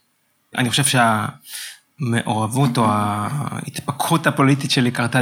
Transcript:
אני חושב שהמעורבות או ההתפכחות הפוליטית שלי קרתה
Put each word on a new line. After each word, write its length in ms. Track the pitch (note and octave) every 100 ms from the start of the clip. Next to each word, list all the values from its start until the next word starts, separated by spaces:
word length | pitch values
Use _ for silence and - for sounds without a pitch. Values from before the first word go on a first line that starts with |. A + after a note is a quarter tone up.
| _ _ _ _ _ -
אני 120 | A#2+
חושב 140 | B2
שהמעורבות 1900 | - C3 A#2 G#2+ G#2+ - - - - - _ - A#2 A#2 - G#2+ G#2+ B2+ C#3 A#2+
או 60 | G#2+
ההתפכחות 1400 | G#2 G#2 G#2 G#2 D3 - - - - - - - D#3+ D#3+
הפוליטית 440 | C#3 C3+ C#3 B2+
שלי 200 | C#3+ A#2+
קרתה 300 | B2 A#2 C3